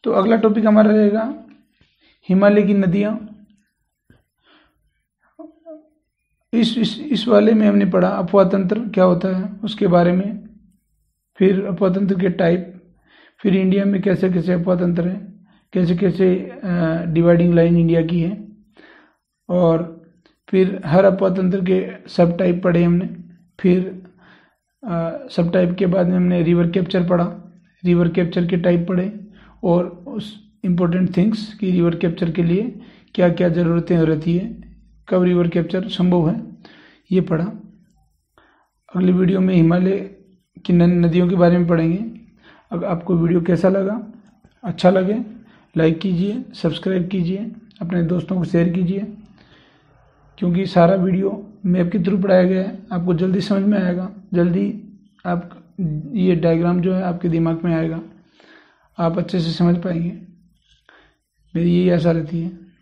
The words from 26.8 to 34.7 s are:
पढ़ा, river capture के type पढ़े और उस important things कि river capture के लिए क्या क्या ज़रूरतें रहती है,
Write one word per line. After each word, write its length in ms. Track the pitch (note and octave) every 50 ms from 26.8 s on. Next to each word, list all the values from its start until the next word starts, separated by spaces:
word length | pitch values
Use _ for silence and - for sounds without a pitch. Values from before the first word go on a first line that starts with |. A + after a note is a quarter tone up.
| F3+ F3 - F#3 F3 F3
पढ़ा, 320 | F3+ F3 E3+ - - - - - _ _ _ _ _ _ -
river 240 | F3 F3 E3+ F3 E3+
capture 380 | E3+ F#3+ F3 E3+ - F#3 F3
के 100 | E3+ F#3
type 300 | F3 F3 F3+ F3 F3 E3+ -
पढ़े 420 | F#3 F3+ F#3 G3+ G#3 - - - - - - - - _ -
और 220 | F#3+ E3+ F3 F3+
उस 680 | F#3 - - - C#4 C#4 G#3+ - - - - _ _ _ _ -
important 520 | F#3+ F3 E3+ F3+ E3+ E3+ F#3 F#3 E3+ -
things 380 | F3 F#3 A3 A3+ - - - -
कि 160 | - - F#3
river 260 | F3+ F3 E3+ E3+ E3+
capture 340 | - - F3 E3 - F#3 E3+
के 120 | D#3 F#3+
लिए 380 | E3+ E3 F3 F#3+ A3+ B3+ - - - - - - _ _ _
क्या 140 | - F3+ F3
क्या 200 | E3+ - F#3 F3
ज़रूरतें 500 | E3 F3 E3+ E3 E3+ E3+ E3 - F3+ E3
रहती 380 | E3 D#3 D#3+ D3+ D3+ F3 E3+
है, 280 | F3+ G3 A#3 - - - -